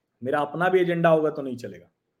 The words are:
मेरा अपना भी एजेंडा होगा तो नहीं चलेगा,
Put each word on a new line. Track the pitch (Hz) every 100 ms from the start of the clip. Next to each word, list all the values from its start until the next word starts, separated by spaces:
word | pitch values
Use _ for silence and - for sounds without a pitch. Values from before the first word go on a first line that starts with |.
| _ -
मेरा | 123 147
अपना | 143 160 180
भी | 185
एजेंडा | 175 170 170
होगा | 160 151
तो | 151
नहीं | 135 117
चलेगा, | 107 87 _ _ _ _